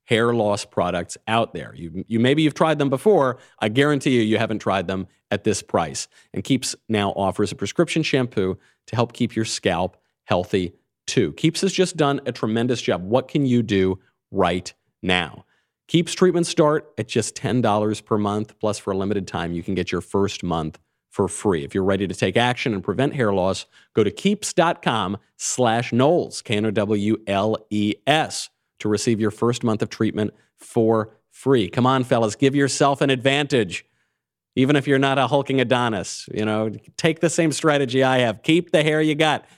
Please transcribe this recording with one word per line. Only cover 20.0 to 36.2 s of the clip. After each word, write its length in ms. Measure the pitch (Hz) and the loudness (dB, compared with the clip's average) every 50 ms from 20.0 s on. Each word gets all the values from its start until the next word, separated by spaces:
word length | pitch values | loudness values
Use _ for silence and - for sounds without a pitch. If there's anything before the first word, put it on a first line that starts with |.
first 420 | - - - 98 98 95 - - | -6 -2 -2 0 0 0 -4 -6
month 380 | - 90 82 82 80 78 - - _ _ _ _ _ _ | -6 -4 -4 -2 -4 -6 -10 -12 _ _ _ _ _ _
for 180 | - - 98 87 | -4 -2 -2 -2
free. 340 | - - - 104 90 76 | -2 -2 0 0 0 0
If 140 | 71 - - | -2 -4 -4
you're 80 | 98 92 | -2 0
ready 240 | 98 98 95 101 87 | 0 0 0 0 -4
to 60 | 90 | -4
take 220 | - - 95 95 | -2 -2 0 2
action 380 | 123 120 123 123 - - 127 107 | 2 0 0 0 -2 -2 -4 -4
and 80 | 95 | -4
prevent 320 | 87 - 92 110 135 143 156 | -4 -4 -2 -2 -2 -2 0
hair 180 | 143 117 104 | 0 0 0
loss, 340 | 98 95 90 95 95 - - _ _ - _ _ - | 2 0 0 0 -2 -4 -8 _ _ -20 _ _ 0
go 80 | 113 | 2
to 80 | 107 101 | 2 2
keeps 420 | - - - 196 208 202 - - | 0 0 0 0 0 0 -4 -4
dot 300 | - 180 165 170 165 - | 0 2 2 2 0 -2
com 340 | - 165 123 110 98 92 101 - _ _ _ | -2 -2 -2 -2 -2 -4 -4 -6 _ _ _
slash 560 | - - - - - 127 113 113 120 120 - | -10 -8 -6 0 2 2 2 2 2 0 0
Knowles, 500 | 117 120 131 151 180 160 92 - - - | 2 2 4 4 4 2 0 -4 -8 -12
K 140 | - - 107 | -6 -4 -2
N 100 | 104 107 | 0 0
O 60 | 110 | 0
W 460 | 98 110 101 104 110 104 101 107 110 110 110 - | 0 0 0 0 0 0 2 0 0 -2 -2 -2
L 280 | 98 98 101 110 107 - - - | 0 0 0 0 -2 -4 -6 -6
E 240 | 104 107 104 104 - - - | -4 -2 0 -2 -2 -4 -2
S, 460 | 135 147 156 139 98 - - - - _ _ _ _ _ - | 0 0 0 0 -4 -6 -10 -12 -12 _ _ _ _ _ -8
to 80 | - 107 | -4 -2
receive 320 | 107 101 - 123 117 101 | -2 0 0 0 0 0
your 100 | 110 104 | 0 -2
first 320 | - - 117 120 120 - | -2 0 0 0 0 0
month 180 | - 117 107 107 | -2 -2 -2 -2
of 80 | - - | -4 -6
treatment 460 | - - 113 101 - 104 107 - - _ _ _ _ | -2 -2 -2 -2 0 -2 -4 -4 -6 _ _ _ _
for 580 | _ - - - 120 110 110 113 110 107 - _ _ _ _ | _ -16 -4 0 2 2 4 4 2 0 -2 _ _ _ _
free. 380 | _ - - 131 139 120 95 82 | _ -6 0 2 2 2 2 0
Come 180 | - 123 120 | 0 0 2
on, 160 | 131 131 131 | 2 2 2
fellas, 320 | 123 120 131 117 113 107 - | 0 0 0 2 2 0 0
give 220 | - 139 135 135 | 2 0 2 2
yourself 440 | 143 139 131 - - 147 139 143 - | 2 0 0 2 2 2 2 2 2
an 100 | 156 139 | 2 0
advantage. 760 | 135 127 113 135 139 147 147 - 147 120 104 87 90 - - _ _ _ _ _ _ _ _ _ _ _ _ _ - | 0 2 2 0 2 0 0 0 0 0 0 0 -4 -12 -14 _ _ _ _ _ _ _ _ _ _ _ _ _ 0
Even 180 | 127 131 131 151 | 0 2 4 2
if 140 | 143 - 143 | 2 2 2
you're 100 | 139 135 | 0 2
not 200 | 139 139 135 139 | 2 2 2 0
a 100 | 127 120 | 0 2
hulking 320 | 147 139 131 - 135 135 | 0 0 0 0 0 0
Adonis, 680 | 123 107 113 120 123 117 110 95 - - - - | 2 2 2 0 0 0 -2 -4 -6 -8 -10 -12